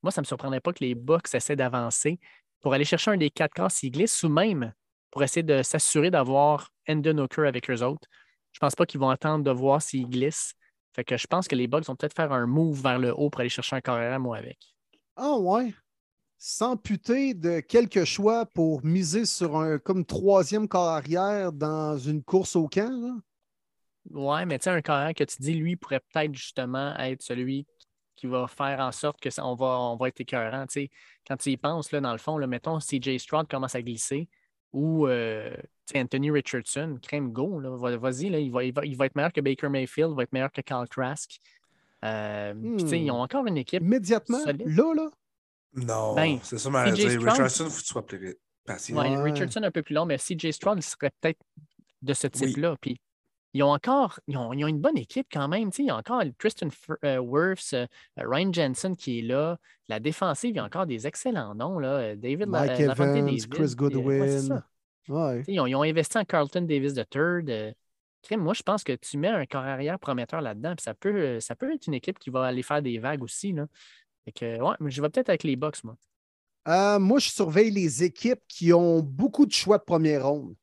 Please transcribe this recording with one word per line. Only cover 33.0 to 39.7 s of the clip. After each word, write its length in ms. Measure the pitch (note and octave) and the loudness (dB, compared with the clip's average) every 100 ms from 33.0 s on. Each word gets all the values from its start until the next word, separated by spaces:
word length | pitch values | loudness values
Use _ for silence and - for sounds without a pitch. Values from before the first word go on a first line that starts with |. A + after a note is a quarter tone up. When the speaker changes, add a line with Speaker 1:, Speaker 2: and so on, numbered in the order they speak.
Speaker 1:
J 160 | B2+ B2+ | -2 -4
Stroud 300 | - D3+ D#3 | -2 -2 -2
commence 260 | C#3 C3 | -4 -4
à 80 | B2+ | -6
glisser 460 | A#2+ A2+ - C#3 E3+ _ _ _ _ | -6 -6 -4 -4 -6 _ _ _ _
ou, 360 | C3+ D#3 D#3+ C#3+ | -2 0 4 4
euh, 440 | B2 A2+ A2 G#2+ - | 2 0 -4 -8 -12
tu 380 | - _ - | -16 _ -6
sais, 60 | C#3 | -4
Anthony 300 | B2 C3+ C#3+ | -2 -2 0
Richardson, 640 | D3 - B2+ - C#3 D#3+ C3 | 0 0 -6 -6 -6 -6 -8
crème 300 | - D3 C3 | -8 -6 -4
go, 260 | A2+ D#3 F3 | -4 -4 -4
là, 180 | C3+ B2+ | -8 -4
va-, 200 | B2 A#2+ | -4 -2
vas-y, 340 | B2+ B2+ F#3+ | -2 -2 -2
là, 80 | D#3+ | -2
il 140 | C#3 | 0
va, 100 | B2 | -2
il 100 | B2+ | -2
va, 120 | B2+ | -2
il 120 | D3 B2+ | -4 0
va 100 | C3+ | 0
être 100 | C#3+ | 2
meilleur 160 | D#3 | 0
que 80 | D#3+ | 2
Baker 280 | C#3 C3+ | 0 0
Mayfield, 440 | D3 | -2